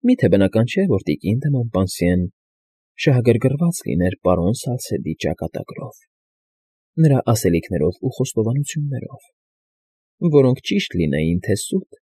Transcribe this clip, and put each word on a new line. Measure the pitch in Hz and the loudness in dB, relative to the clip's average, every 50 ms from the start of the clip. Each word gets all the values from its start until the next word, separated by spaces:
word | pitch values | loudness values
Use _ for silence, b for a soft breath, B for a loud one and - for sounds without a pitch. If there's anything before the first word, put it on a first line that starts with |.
| - | 4
Միթե | 240 254 254 - 107 | 2 2 4 4 4
բնական | 87 98 98 95 - 110 113 123 | 4 4 2 2 2 2 0 0
չէ, | - 196 196 | 0 -2 0
որ | 190 123 95 - - | 2 0 0 0 -2
տիկին | 76 - - 85 107 123 | -4 -2 0 -2 -2 0
դե | - 156 143 | 0 -2 -2
Մոնպանսիեն | 131 120 117 - 92 95 92 - - 87 87 90 92 90 87 _ _ _ _ _ _ _ _ _ _ _ _ _ - | -2 -2 -2 0 -2 -2 -2 -2 -2 0 2 2 2 0 -4 _ _ _ _ _ _ _ _ _ _ _ _ _ -4
շահագրգռված | - 165 135 123 117 117 113 110 - 135 139 143 170 170 170 - | 0 2 2 2 4 2 2 2 2 0 0 2 -2 -2 -2 -4
լիներ | - - 62 85 90 92 - - | -6 -4 -2 0 0 0 -2 -2
պարոն | _ 90 90 85 85 90 117 - | _ 0 2 2 2 0 -2 -2
Սալսեդի | - - 120 123 - - - - - 78 80 - | -4 -6 -6 -6 -6 -6 -6 -6 -6 -6 -8 -4
ճակատագրով, | - 78 78 - - 85 _ - - - - - - - - - _ _ _ _ _ _ _ _ _ _ _ _ _ _ _ _ _ _ _ - | -4 -6 -4 -4 -8 -8 _ -10 -12 -12 -14 -14 -14 -14 -16 -20 _ _ _ _ _ _ _ _ _ _ _ _ _ _ _ _ _ _ _ 2
նրա | 160 156 139 131 - | 4 4 4 4 2
ասելիքներով | - 117 110 - 92 85 82 - - 98 87 73 85 90 _ | 0 0 2 2 2 0 0 -2 -2 -2 0 0 -2 -2 _
ու | - - - | -6 -8 -4
խոստովանություններով, | - 127 - - - 110 110 120 139 143 - - 156 147 143 139 120 - - - - _ _ _ _ _ _ _ _ _ _ _ _ _ _ _ _ _ _ _ _ | -4 -6 -4 -2 -2 -2 -2 -2 -2 -4 -4 -6 -6 -6 -6 -6 -8 -10 -12 -18 -20 _ _ _ _ _ _ _ _ _ _ _ _ _ _ _ _ _ _ _ _
որոնք | - 175 147 147 135 127 127 - | -4 2 4 4 4 4 2 0
ճիշտ | _ - - 202 - - - | _ -4 -2 -2 -2 -4 -4
լինեին | 90 85 73 69 76 78 80 87 90 | -2 -2 0 0 0 0 0 -2 -2
թե | - - 101 | 0 -2 -2
սուտ | 104 - - - 190 180 _ - _ _ | -2 -2 -4 -6 -6 -6 _ -20 _ _